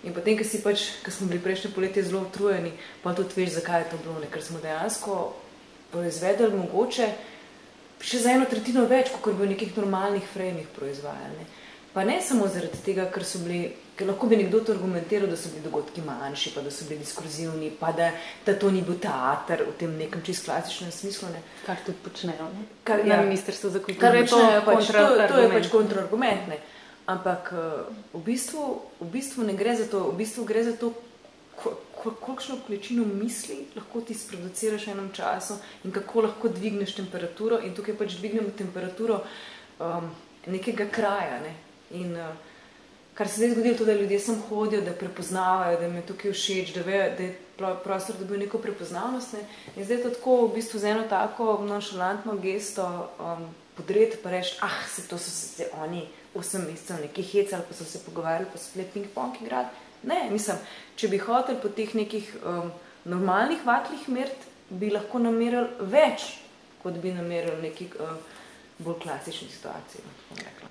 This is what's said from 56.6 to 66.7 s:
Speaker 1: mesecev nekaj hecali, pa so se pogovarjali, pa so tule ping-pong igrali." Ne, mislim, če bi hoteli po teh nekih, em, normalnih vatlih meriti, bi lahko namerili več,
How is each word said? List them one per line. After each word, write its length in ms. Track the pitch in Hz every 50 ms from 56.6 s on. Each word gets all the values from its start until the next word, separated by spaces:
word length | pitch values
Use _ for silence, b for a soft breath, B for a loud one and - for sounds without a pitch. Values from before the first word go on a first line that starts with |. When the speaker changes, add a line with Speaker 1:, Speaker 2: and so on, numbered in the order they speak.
| 175
Speaker 1:
mesecev 340 | 151 165 160 - - 180 160
nekaj 240 | 147 147 - 190 180
hecali, 380 | - - 202 196 196 190 175 170 -
pa 60 | 165
so 100 | - 165
se 140 | 160 - 175 -
pogovarjali, 400 | 170 - 165 165 165 165 170 190 185
pa 60 | - 170
so 140 | - -
tule 140 | - 185 185 185 -
ping-pong 480 | 208 202 202 - - - 120 - -
igrali." 260 | 113 - 247 254 247 - B B B B B - -
Ne, 220 | - 330 359 277 220
mislim, 280 | 202 214 208 214 185 - B B B B B B B -
če 120 | 226 202
bi 80 | 190 196
hoteli 360 | - 226 233 254 262 - 240 -
po 80 | - 202 208
teh 200 | 220 220 208 - 220
nekih, 320 | 208 208 - 214 - - - - -
em, 240 | 170 175 175 170 170 170 B B B B B - 175
normalnih 540 | 175 185 196 190 185 196 233 285 330 320 -
vatlih 420 | 247 240 240 - - 302 - - - 247
meriti, 360 | 247 269 277 269 - - - - - - -
bi 200 | 190 180 208 208 202
lahko 240 | 208 202 - - 254
namerili 680 | 233 233 226 226 233 240 240 240 240 233 - - 196 185
več, 360 | 214 294 311 285 - - - - - - - - - - - -